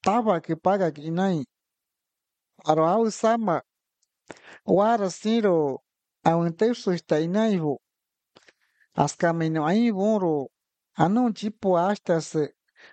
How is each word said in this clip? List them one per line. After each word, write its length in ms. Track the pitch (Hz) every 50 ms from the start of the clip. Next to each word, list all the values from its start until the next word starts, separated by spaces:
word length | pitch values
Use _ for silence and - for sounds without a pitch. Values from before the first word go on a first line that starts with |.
Tava, 380 | - 208 208 240 220 220 180 165
que 160 | - - 160
paga, 340 | 160 - 185 202 196 185 160
que 200 | 147 147 147 160
nai. 340 | 165 180 190 196 180 151 127 - _ _ _ _ _ _ _ _ _ _ _ _ _ _ _ _ _ _ _ _ _ _ -
Aro, 220 | 151 156 156 160
au, 240 | 165 190 226 226 220
sama. 520 | - - - 220 233 233 220 190 160 127 - _ _ _ _ _ _ _ _ _ _ _ _ - - - - - - - -
Wara, 440 | 202 180 185 208 226 240 214 196 180
siro. 720 | - - - 214 226 233 208 196 175 160 151 139 127 - _ _ _ _ _ _ _ _ -
A 120 | 165 165 170
um 120 | 170 170
texto 400 | 165 - 220 240 240 - - 202
está, 300 | 175 165 - - 165 151
inaivo. 580 | 165 170 185 214 220 220 202 175 156 147 131 - _ _ _ _ _ _ _ _ _ _ _ - _ _ _ _ _ _ _ _ _ _ -
As 200 | - 147 143 -
cama, 300 | - 180 170 165 165 160
e 60 | 160
no, 160 | 160 160 147
aí, 240 | 160 190 226 240 233
voro. 600 | 202 185 196 220 220 202 185 165 151 143 127 - _ _ _ _ _ _ _ _ -
Anun, 380 | - 156 170 208 247 254 233
tipo, 440 | 190 - 202 214 - - - 190 180
hasta, 420 | 170 175 196 208 - - - 170 165
se. 320 | 147 - - 156 147 - - _ _ _ _ _ - -